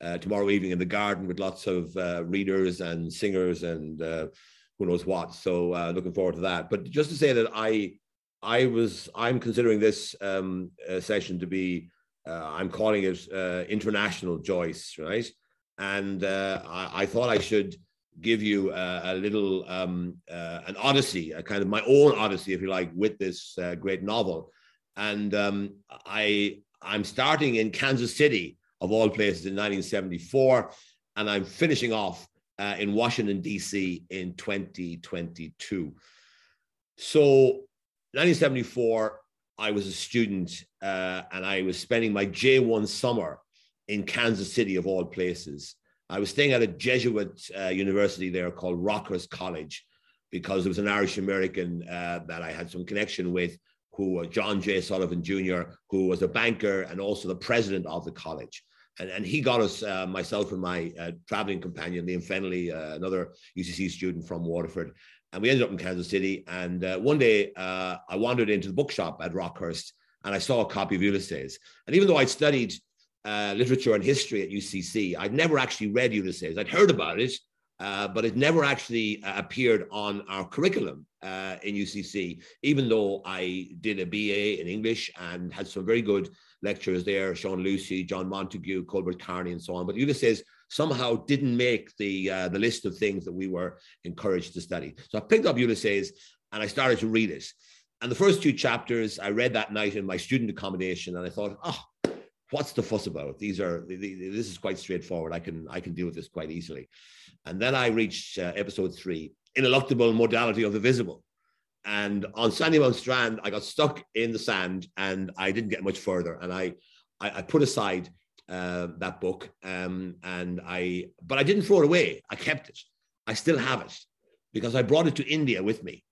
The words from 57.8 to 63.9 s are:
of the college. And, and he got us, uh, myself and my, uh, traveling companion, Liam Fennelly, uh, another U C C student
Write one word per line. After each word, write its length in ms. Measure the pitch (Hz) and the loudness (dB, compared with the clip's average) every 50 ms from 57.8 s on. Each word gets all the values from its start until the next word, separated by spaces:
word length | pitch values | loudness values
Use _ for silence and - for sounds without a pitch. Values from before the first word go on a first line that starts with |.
| 87 | -2
of 180 | 78 80 87 82 | -4 -6 -6 -8
the 80 | 87 | -8
college. 500 | 87 - - 82 80 73 60 55 - - - _ _ _ _ _ _ - | -12 -10 -10 -10 -10 -10 -10 -14 -16 -20 -20 _ _ _ _ _ _ -12
And, 100 | 90 92 | -10 -8
and 160 | 92 101 104 | -6 -6 -4
he 140 | 90 107 156 | -2 -2 0
got 200 | 127 131 120 120 | 2 4 4 4
us, 220 | 110 95 - - | 4 2 0 -2
uh, 240 | 110 104 95 92 92 | -6 -4 -4 -2 -4
myself 460 | 90 92 95 90 - - 104 104 95 | -4 -4 -4 -4 -2 -2 -2 -2 -2
and 80 | 104 92 | -4 -4
my, 320 | 92 90 90 87 82 85 85 85 | -4 -2 -2 -2 -4 -6 -8 -8
uh, 100 | 85 85 85 85 - | -10 -10 -10 -12 -8
traveling 340 | - 110 101 107 98 98 90 | -6 -4 -4 -2 -2 -4 -4
companion, 460 | 87 90 87 - 78 87 90 87 85 | -6 -8 -8 -8 -6 -6 -4 -4 -4
Liam 180 | 87 90 87 85 | -4 -4 -4 -4
Fennelly, 480 | - 95 95 98 92 90 90 87 85 | -4 -4 -2 -2 -2 -2 -2 -4 -4
uh, 220 | 80 80 78 78 78 | -4 -6 -8 -8 -8
another 380 | 80 90 95 95 90 87 - - _ - - - | -6 -4 -2 -2 -2 -4 -6 -10 _ -20 -12 -8
U 80 | 90 80 | -8 -6
C 80 | 87 | -6
C 160 | 87 85 95 | -4 -4 -4
student 360 | 90 | -4